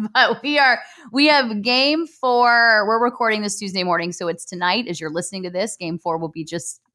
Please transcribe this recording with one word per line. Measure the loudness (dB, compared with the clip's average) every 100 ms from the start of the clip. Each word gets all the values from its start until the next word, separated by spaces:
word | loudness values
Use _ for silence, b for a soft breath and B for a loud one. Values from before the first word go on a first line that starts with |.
| -2
But | 2 2 2
we | 0 2
are, | 4 2 B B -6
we | 2 4
have | 4 2 -2
game | -2 0 2 0 -4
four. | -4 0 4 4 6 6 4 4
We're | 2
recording | 0 0 0 0
this | -4 -6
Tuesday | -6 -4
morning, | -2 -2 -2
so | -4 -6
it's | -6 -10
tonight | -4 -2 -2 -4
as | -8
you're | -6
listening | -6 -6 -8
to | -8
this. | -6 -6 -6
Game | -8 -6
four | -4 -4
will | -6
be | -10 -10
just | -8 -10 -14 _